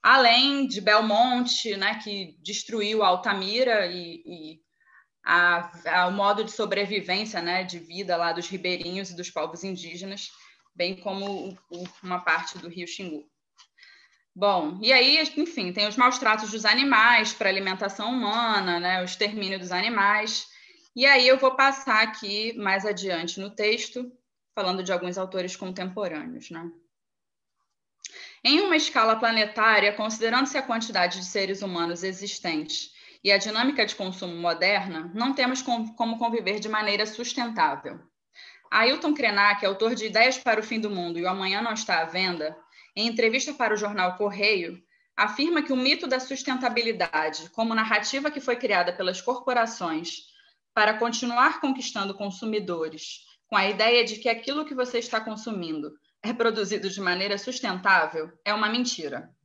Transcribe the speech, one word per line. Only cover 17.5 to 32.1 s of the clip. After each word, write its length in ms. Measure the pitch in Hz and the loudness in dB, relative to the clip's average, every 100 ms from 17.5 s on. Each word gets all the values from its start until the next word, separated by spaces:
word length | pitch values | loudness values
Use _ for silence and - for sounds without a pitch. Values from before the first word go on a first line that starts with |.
| 190 196 190 202 - 214 | 0 -2 -4 -4 -4 -4
humana, 680 | 254 208 220 233 214 185 175 | -2 0 0 2 2 2 0
né, 220 | 175 185 | 2 0
o 40 | |
extermínio 540 | 180 - 208 214 190 190 | -2 -2 -2 -2 -4 -4
dos 140 | 180 | -4
animais. 720 | 180 208 226 196 214 220 220 - - - _ _ | -2 0 2 4 4 0 -4 -8 -18 -20 _ _
E 120 | - 262 | 2 6
aí 200 | 269 247 | 8 8
eu 120 | 262 | 8
vou 180 | 262 262 | 6 6
passar 460 | 269 277 - 214 | 4 4 0 2
aqui 500 | 220 220 202 202 220 | 2 0 -6 -4 -4
mais 320 | 226 202 196 | -2 0 0
adiante 560 | 208 185 190 170 170 - | 0 -2 -2 -4 -4 -8
no 100 | 196 | -10
texto, 600 | 202 208 226 - 247 247 - _ _ _ | -2 0 0 -2 -8 -10 -14 _ _ _
falando 280 | - 190 185 | -4 -2 -2
de 80 | 185 | -2
alguns 280 | 180 180 180 | -2 -2 -6
autores 360 | 185 185 185 | -4 -4 -4
contemporâneos, 920 | - 185 185 196 185 196 156 - - - | -6 -10 -6 -8 -4 -6 -6 -10 -14 -14
né? 200 | 165 170 170 _ _ _ _ _ _ _ _ _ _ _ _ - - - - | -12 -12 -16 _ _ _ _ _ _ _ _ _ _ _ _ -20 -18 -20 -4
Em 200 | - 302 | 2 4
uma 120 | 403 | 4
escala 400 | 320 294 262 220 220 | 2 2 2 4 4
planetária, 760 | 226 226 214 226 220 214 202 | 2 2 0 4 6 6 4
considerando-se 640 | 208 220 220 226 240 277 294 | 0 -4 -2 0 2 0 -2
a 60 | |
quantidade 580 | 269 226 226 190 175 185 | -2 -4 -2 0 0 0
de 60 | 185 | -6
seres 340 | 208 190 196 | -4 -2 -4
humanos 420 | 196 175 170 175 | -6 -4 -4 -4
existentes 880 | 190 | -6